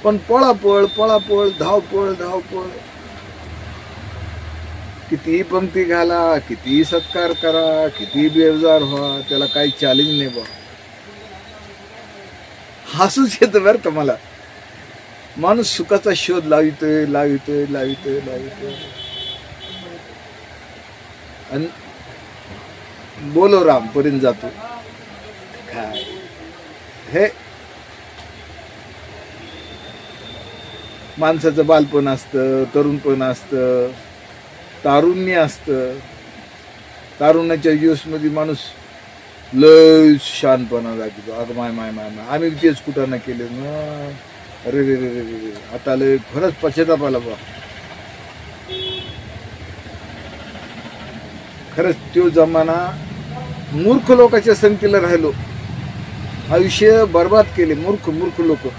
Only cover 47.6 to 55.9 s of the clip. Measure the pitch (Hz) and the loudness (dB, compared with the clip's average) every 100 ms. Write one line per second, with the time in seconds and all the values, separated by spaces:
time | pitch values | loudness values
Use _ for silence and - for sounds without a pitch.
47.6 | - - - - - - - - - - | -18 -18 -18 -18 -18 -18 -20 -20 -20 -20
48.6 | 349 381 381 370 370 - - - - - | -14 -10 -8 -10 -12 -16 -16 -16 -16 -16
49.6 | - - - - - - - - - - | -16 -16 -16 -16 -16 -16 -16 -16 -16 -16
50.6 | - - - - - - - - - - | -16 -16 -16 -16 -16 -16 -16 -18 -18 -18
51.6 | - - 175 160 - 175 175 160 160 165 | -10 -2 0 -2 0 2 4 6 4 4
52.6 | 160 170 180 - - - - - - - | 0 0 -4 -8 -12 -12 -12 -12 -12 -12
53.6 | - 143 190 269 240 247 240 226 220 208 | -8 -2 2 2 6 8 8 6 4 4
54.6 | 214 208 208 202 175 170 156 135 - - | 4 4 2 2 4 2 0 -4 -10 -12
55.6 | - - - | -10 -10 -10